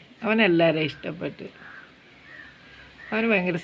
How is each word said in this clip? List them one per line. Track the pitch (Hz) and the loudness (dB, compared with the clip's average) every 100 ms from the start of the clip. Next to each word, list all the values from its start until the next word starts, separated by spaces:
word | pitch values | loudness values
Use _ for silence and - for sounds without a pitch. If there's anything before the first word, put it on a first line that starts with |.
| - - | -14 -8
അവനെല്ലാവരെയും | 214 220 208 170 165 156 151 | -2 2 4 4 4 2 -2
ഇഷ്ടപ്പെട്ടു. | - - - - - - - - - - - - - - - - - - - - - - | -6 -12 -10 -10 -12 -18 -18 -20 -20 -20 -20 -20 -20 -20 -20 -20 -20 -20 -20 -20 -18 -6
അവന് | 220 226 | -2 2
ഭയങ്കര | 202 180 170 | 2 2 -2